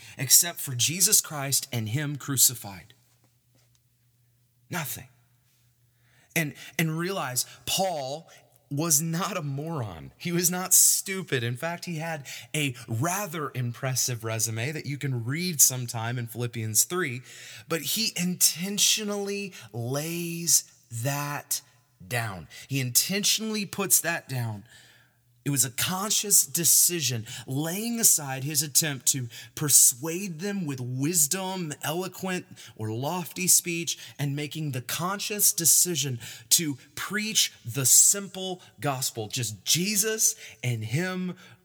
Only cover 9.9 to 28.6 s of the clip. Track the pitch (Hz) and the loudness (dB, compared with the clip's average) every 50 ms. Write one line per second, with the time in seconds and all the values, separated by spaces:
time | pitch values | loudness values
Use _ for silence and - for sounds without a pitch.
9.9 | 87 80 69 95 - - - 175 170 170 180 180 180 180 185 180 - - - - | -6 -10 -12 -14 -12 -8 -4 -2 0 2 2 2 2 0 2 4 6 8 8 6
10.9 | - - - - 190 190 170 - 143 127 113 120 123 120 165 165 175 175 - 180 | 6 2 0 -4 -4 -4 -2 0 0 0 0 0 -2 -2 -4 -4 -4 -6 -6 -6
11.9 | 170 151 160 165 160 151 131 - - - - - - 151 147 139 120 - - - | -6 -6 -4 -6 -6 -8 -8 -12 -14 -14 -10 -6 -2 0 0 0 -2 -4 -6 -4
12.9 | 113 110 135 170 180 202 208 180 160 165 147 127 - 127 123 120 117 - - 131 | -2 0 0 0 0 0 -2 -4 -4 -4 -6 -4 -4 -4 -4 -4 -4 -4 -4 -2
13.9 | 131 120 - - 123 110 113 110 113 110 110 117 110 113 117 139 147 156 - 131 | 0 0 0 0 -2 -4 -4 -2 -2 0 0 0 0 -2 -4 -4 -4 -6 -6 -6
14.9 | 143 131 143 139 131 120 110 117 143 165 180 185 170 139 - - 127 127 123 117 | -6 -4 -2 -2 -2 -2 -2 -2 -2 -2 -2 0 4 6 6 6 4 2 -4 -4
15.9 | - 113 113 117 123 127 117 113 - 113 123 117 113 117 110 110 107 101 - - | -4 -4 -2 -2 -2 -2 -4 -6 -4 -4 -4 -4 -2 -4 -4 0 2 2 2 2
16.9 | 175 185 175 139 120 131 - - - - - - - - - - 165 160 143 143 | 0 -2 -2 -2 -4 -8 -10 -14 -18 -18 -18 -18 -18 -14 -8 -6 -4 -4 -2 -2
17.9 | - 208 226 208 - - 180 180 180 - - - - 151 180 202 208 202 - - | -2 -2 -2 -2 -2 -2 -2 -2 2 2 2 2 2 0 -4 -4 0 2 2 4
18.9 | - 214 214 202 208 202 202 196 202 202 202 196 185 - 123 113 - 117 117 123 | 2 2 0 -2 -4 -4 -4 -4 -4 -4 -6 -8 -10 -14 -16 -10 -8 -6 -4 -2
19.9 | 135 143 151 165 170 175 175 170 170 170 170 160 - - - - - _ _ - | -2 -2 -2 -4 -4 -4 -4 -4 -6 -2 2 2 2 2 2 -2 -12 _ _ -12
20.9 | 117 117 117 139 139 143 143 143 147 131 - - - - - _ _ _ _ _ | -8 -4 -2 -2 -2 -2 -2 -4 -6 -6 -6 -6 -6 -6 -6 _ _ _ _ _
21.9 | _ - 90 92 120 120 113 107 98 90 73 - - - - - 135 139 127 123 | _ -20 -8 -4 -2 -2 -2 -2 -6 -8 -12 -14 -16 -16 -10 -4 -4 -2 -2 0
22.9 | 120 - - - 190 208 196 - - - 220 220 214 214 202 - - - 196 185 | 2 2 2 2 0 0 2 2 2 0 0 -2 -4 -4 -4 -4 -2 -2 2 4
23.9 | - - - 160 170 156 - - 131 127 117 110 107 101 98 - - - - - | 4 4 4 2 -2 -2 -4 -6 -4 -4 -4 -4 -6 -8 -12 -16 -20 -20 -20 -20
24.9 | - _ _ _ _ _ _ _ _ _ - 147 143 135 131 135 - - - - | -20 _ _ _ _ _ _ _ _ _ -4 0 2 2 0 0 -2 -2 -2 -2
25.9 | 185 185 202 220 - - - 202 196 - - - 120 170 165 - - - - - | -2 -2 -2 0 0 0 2 4 4 4 4 4 0 2 4 6 6 6 6 4
26.9 | 175 170 143 123 131 113 107 - - - - - 131 139 156 165 175 202 220 233 | 2 2 0 0 0 -2 -4 -6 -10 -10 -8 -6 -4 -4 -2 -2 -4 -4 -4 -2
27.9 | 233 226 220 - - - 147 135 131 135 131 147 156 135 | 0 4 4 4 4 4 2 -2 -6 -4 -4 -2 0 0